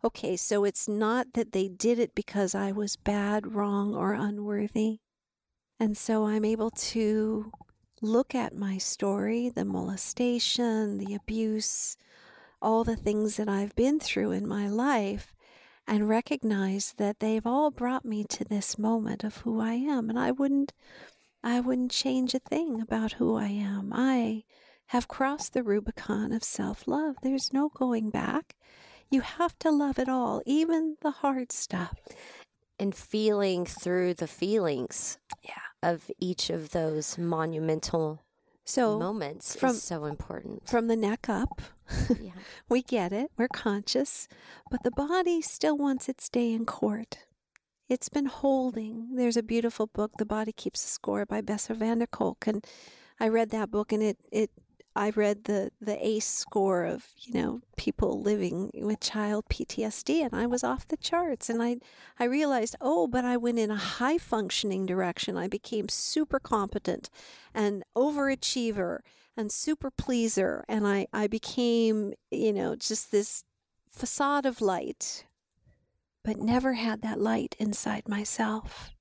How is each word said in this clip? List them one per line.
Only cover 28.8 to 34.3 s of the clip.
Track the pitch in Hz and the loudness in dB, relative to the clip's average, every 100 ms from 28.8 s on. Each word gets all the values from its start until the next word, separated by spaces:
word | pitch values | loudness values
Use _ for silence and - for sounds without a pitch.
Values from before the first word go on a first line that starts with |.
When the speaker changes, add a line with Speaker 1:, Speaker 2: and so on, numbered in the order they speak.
| - - _ | -20 -20 _
Speaker 1:
You | 269 | 2
have | - - 339 - | 2 0 0 2
to | 320 | 2
love | 294 285 262 | 4 4 2
it | 254 | 0
all, | 262 240 - - | 2 2 0 2
even | 294 330 330 320 302 | 2 4 4 2 0
the | 311 | -4
hard | 285 277 262 247 | 0 0 0 -4
stuff. | - - 180 175 - - - - - - _ _ _ | -6 -4 -4 -4 -8 -14 -20 -20 -20 -20 _ _ _
Speaker 2:
And | 196 | -4
feeling | 190 - 214 214 208 196 180 175 | -4 -4 2 4 4 2 2 -2
through | - 180 180 180 | -4 0 2 2
the | 175 | 0
feelings | 160 | -4